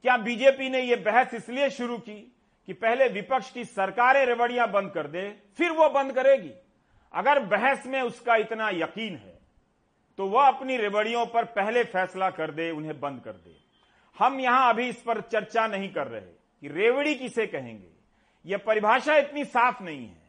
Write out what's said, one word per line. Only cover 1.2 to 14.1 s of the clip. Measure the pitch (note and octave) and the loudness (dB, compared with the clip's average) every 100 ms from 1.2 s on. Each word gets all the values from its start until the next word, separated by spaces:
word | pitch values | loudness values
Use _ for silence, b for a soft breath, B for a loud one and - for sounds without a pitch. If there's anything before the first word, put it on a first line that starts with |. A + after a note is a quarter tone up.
| B3+ | 2
इसलिए | A#3 - B3 C#4+ | -4 -8 -2 -2
शुरू | C#4 A#3+ A#3+ | -2 -6 -8
की | - G#3 A#3 _ _ _ - | -10 -18 -20 _ _ _ -16
कि | |
पहले | F3 A3+ B3 C4 | -4 -2 2 2
विपक्ष | G3 - B3+ - | 0 -2 -4 -4
की | A#3+ A#3+ | -14 -10
सरकारें | G3+ F#3+ F#3+ B3 C#4 B3+ | -4 -4 2 4 4 4
रेवड़ियां | A#3 A#3+ B3 G3 | 2 0 2 0
बंद | G3 F#3+ | 0 -2
कर | E3 D3 | -6 -6
दे, | E3 G3+ G#3 _ - | -8 -10 -12 _ -2
फिर | E4+ | -2
वो | D#4+ D#4 | 4 4
बंद | C4+ C4+ | 4 -2
करेगी? | B3+ C4 C4+ E3 A2 _ _ _ _ _ | 2 4 4 2 -18 _ _ _ _ _
अगर | - A3 D4 | -2 2 2
बहस | G#3 G3+ B3 C4+ B3 | 2 0 2 0 -4
में | C4+ | -4
उसका | B3 - A#3+ A3+ | -4 -6 0 2
इतना | A3 A3+ G#3+ | 2 -4 -4
यकीन | F3+ D#3+ G3 A3 | -2 -4 -6 -10
है, | D3+ G2 - _ _ _ _ _ _ _ - | -10 -16 -20 _ _ _ _ _ _ _ -8
तो | G3 | 0
वह | A3 C#4 | 6 4
अपनी | C4+ C4 B3+ | 4 -4 -2
रेवड़ियों | G#3 G#3 G#3+ A#3 A#3 | 0 0 0 -2 0
पर | A#3 A3+ | -2 -2
पहले | G#3+ G3+ A#3+ | -2 0 0
फैसला | A#3 F#3 F#3 F#3 F#3+ | 0 -2 -4 -2 -4
कर | E3+ D#3 | -2 -6
दे, | D3+ E3 | -4 -6
उन्हें | D#3 D#3 D3 | -6 -8 -8
बंद | C#3 C3 A2 | -8 -10 -14
कर | |
दे। | F#2 E2+ E2 _ _ b b b | -18 -20 -20 _ _ b b b